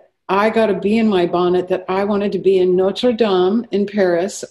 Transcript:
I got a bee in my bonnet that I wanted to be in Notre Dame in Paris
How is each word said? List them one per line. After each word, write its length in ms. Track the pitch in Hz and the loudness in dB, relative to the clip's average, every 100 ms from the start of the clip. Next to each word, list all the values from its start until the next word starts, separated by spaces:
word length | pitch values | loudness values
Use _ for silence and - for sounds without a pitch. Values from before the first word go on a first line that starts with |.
| - _ - | -20 _ -4
I 200 | 190 214 | 0 0
got 220 | 220 214 | 2 0
a 40 | |
bee 220 | 185 196 220 | 0 0 0
in 100 | 220 | 2
my 180 | 185 175 | 2 0
bonnet 420 | 175 180 180 175 | 0 0 0 -2
that 160 | 185 - | -4 -2
I 160 | 190 | -2
wanted 280 | 202 202 202 | -2 -2 -2
to 60 | 185 | -2
be 200 | 170 190 | 2 2
in 180 | 185 180 | 2 2
Notre 360 | 190 196 247 | 0 0 0
Dame 540 | 226 220 185 180 226 226 | 0 0 2 2 0 -2
in 120 | 196 | -2
Paris 600 | 202 208 185 170 196 - - | -2 0 0 0 -2 -6 -8